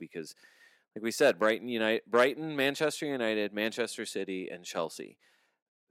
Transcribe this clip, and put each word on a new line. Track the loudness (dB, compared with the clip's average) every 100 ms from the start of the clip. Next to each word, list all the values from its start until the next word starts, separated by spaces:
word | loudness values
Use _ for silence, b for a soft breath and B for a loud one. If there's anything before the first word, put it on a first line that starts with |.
because, | -10 -10 -12 -14 b b b b b -8
like |
we | -2
said, | 4 6 6
Brighton, | 4 2 -2
United, | 0 2 0 2
Brighton, | 4 4 2 -4 0
Manchester | 0 0 -2 -2 -4
United, | 0 0 0 -2
Manchester | -2 -2 -2 -4 -6 -6
City, | -6 -4 -6 -6
and | -10 -8
Chelsea. | -4 -4 -6 -14 -18 _ _ _ _ _ _ _